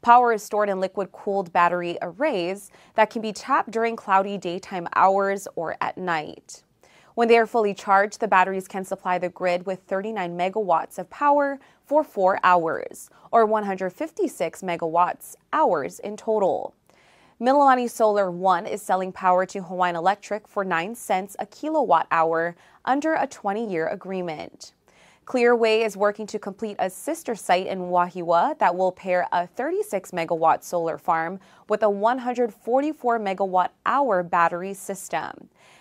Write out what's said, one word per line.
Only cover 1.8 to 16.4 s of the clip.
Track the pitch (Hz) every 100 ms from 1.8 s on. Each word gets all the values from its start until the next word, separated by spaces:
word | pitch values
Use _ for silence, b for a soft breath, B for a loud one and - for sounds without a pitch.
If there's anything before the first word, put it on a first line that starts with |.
| 175 170
arrays | 180 170 302 220 175 196 - b b
that | - 214
can | 240
be | 220
tapped | 196 - 285 -
during | 214 226 226
cloudy | - 196 196 202
daytime | 180 175 - 190 170 -
hours | 185 196 196 196 196 -
or | 160 -
at | - -
night. | 185 165 147 - _ - _ _ b b b -
When | 233
they | 233
are | 220
fully | 240 208
charged, | 196 - 196 202 -
the | 214
batteries | 190 185 190 185
can | 196 190
supply | 190 190 180
the | 175
grid | - 185 175 180
with | 185 _
thirty-nine | 190 202 220 175 175
megawatts | 180 190 202 165 - -
of | 180
power | - 285 285 277 277 b b
for | _ 294
four | 302 - 185 202
hours, | 180 180 165 139 - - - B B
or | 233 220
one | 214
hundred | 202 190 185
fifty-six | - 320 - 339 - 165 -
megawatts | 190 175 170 165 175 - - - _
hours | 285 302 170 143 175
in | 202 208
total. | - 220